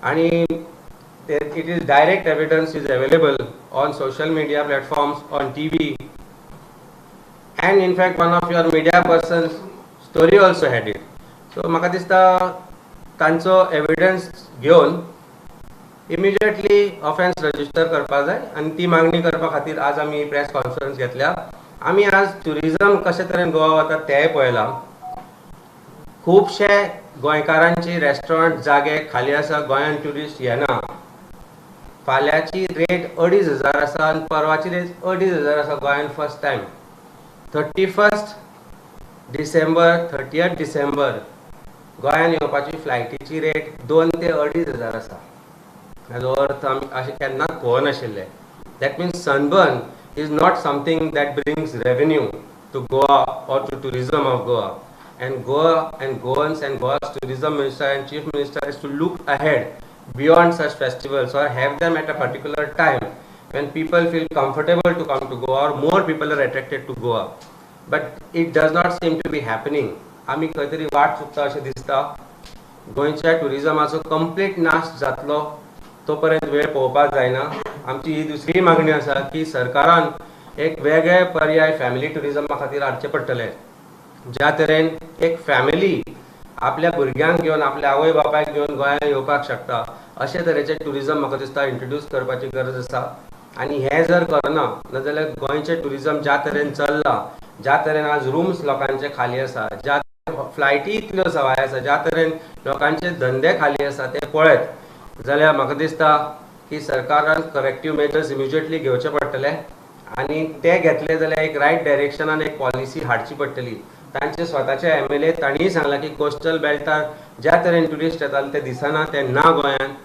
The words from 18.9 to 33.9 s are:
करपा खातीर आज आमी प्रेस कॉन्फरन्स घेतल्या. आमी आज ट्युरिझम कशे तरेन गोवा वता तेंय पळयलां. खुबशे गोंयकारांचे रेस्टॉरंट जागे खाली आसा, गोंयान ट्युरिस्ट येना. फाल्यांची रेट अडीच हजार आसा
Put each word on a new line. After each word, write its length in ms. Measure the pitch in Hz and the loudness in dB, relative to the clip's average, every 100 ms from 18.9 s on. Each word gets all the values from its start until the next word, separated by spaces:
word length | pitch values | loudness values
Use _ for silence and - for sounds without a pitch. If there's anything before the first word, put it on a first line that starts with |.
| 165 165 170 | 4 4 4
करपा 260 | 170 160 160 | 0 0 -2
खातीर 260 | 151 151 147 | -2 -4 -4
आज 200 | 139 151 | -2 -2
आमी 260 | 151 147 | -4 -4
प्रेस 280 | 147 143 143 | -2 -2 -2
कॉन्फरन्स 440 | 143 127 127 139 131 | -4 -4 -6 -6 -6
घेतल्या. 380 | 123 127 143 185 - - - - | -6 -2 -2 -2 -8 -16 -20 -8
आमी 220 | 160 196 | 0 4
आज 240 | 202 196 196 - | 6 4 2 -2
ट्युरिझम 540 | 160 151 156 160 202 196 | -6 -2 -2 2 4 4
कशे 280 | 185 175 | 2 -2
तरेन 260 | 175 175 175 | -2 0 0
गोवा 160 | 156 156 | 2 4
वता 320 | 156 156 156 | 4 2 -2
तेंय 280 | 156 139 160 | 0 2 2
पळयलां. 440 | 156 131 113 107 - - - - - - - - - - - - - - - | 4 2 2 -2 -4 -12 -16 -14 -14 -16 -20 -20 -20 -20 -20 -20 -20 -20 -8
खुबशे 760 | - 190 196 - 202 202 202 - - 147 | 6 6 6 2 4 4 2 -6 -16 -6
गोंयकारांचे 760 | 139 151 143 160 165 170 170 175 | 0 0 2 4 6 4 0 0
रेस्टॉरंट 560 | 147 135 - 160 165 | 0 0 0 2 2
जागे 560 | 160 147 143 143 151 151 | 2 2 2 2 -2 -2
खाली 220 | 123 131 | -4 0
आसा, 260 | 147 151 151 | 0 0 -2
गोंयान 360 | 139 135 147 147 | 0 0 0 -2
ट्युरिस्ट 460 | 151 143 151 - | -6 -8 -10 -6
येना. 380 | 127 117 139 117 - - - - - - - - - - - - - | -4 -2 0 -2 -6 -14 -18 -20 -20 -20 -20 -20 -20 -20 -20 -10 -2
फाल्यांची 600 | 135 147 151 156 185 185 | 0 2 2 0 -4 -4
रेट 480 | 170 170 180 170 - | 0 0 0 -2 0
अडीच 300 | 170 196 170 | 4 4 2
हजार 340 | 135 139 143 | 2 2 2
आसा 260 | 147 | 0